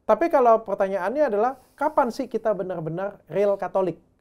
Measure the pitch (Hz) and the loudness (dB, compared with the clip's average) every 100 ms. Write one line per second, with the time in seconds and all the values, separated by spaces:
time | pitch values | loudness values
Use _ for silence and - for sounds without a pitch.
0 | - 220 339 302 247 220 220 196 196 190 | 0 0 2 4 4 4 2 -4 -2 -2
1 | 180 277 285 208 240 269 _ - 294 302 | -2 0 0 2 0 -2 _ -4 -2 0
2 | 262 220 247 220 220 190 185 170 160 165 | 0 -2 -6 -4 -2 -4 -4 -6 -6 -6
3 | 196 - - 185 202 196 180 196 190 170 | -8 -10 -6 0 0 0 -2 -2 -2 -4
4 | _ _ | _ _